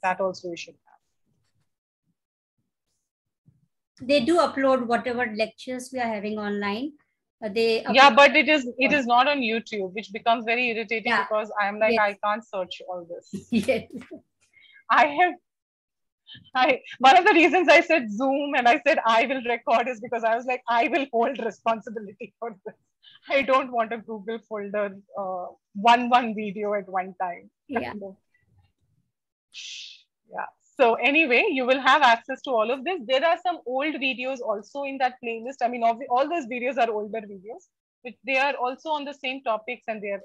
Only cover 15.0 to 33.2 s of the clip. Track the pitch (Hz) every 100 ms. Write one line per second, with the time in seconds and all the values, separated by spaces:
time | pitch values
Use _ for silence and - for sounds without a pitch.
15 | 294 285 359 - _ _ _ _ _ _
16 | _ _ _ - _ - 311 254 - -
17 | 262 370 370 339 311 349 320 320 330 320
18 | 226 202 269 277 285 277 240 262 - 311
19 | 226 226 247 269 233 240 - 226 240 233
20 | 226 233 220 226 254 254 - 233 233 311
21 | 269 233 233 233 226 - 233 226 233 220
22 | 196 190 202 - 233 190 208 - _ _
23 | - - - 285 269 262 262 240 226 233
24 | 220 220 196 226 - 214 202 208 202 196
25 | 202 202 190 185 180 - _ 202 226 240
26 | 240 247 233 208 214 196 208 208 185 185
27 | 185 185 180 175 202 _ - 233 240 208
28 | 196 196 _ _ _ _ _ _ _ _
29 | _ _ _ _ _ - - - - -
30 | _ _ _ - - _ _ - 233 233
31 | 240 294 311 247 403 269 254 269 262 294
32 | 262 226 - - 285 233 214 269 262 370
33 | 220 262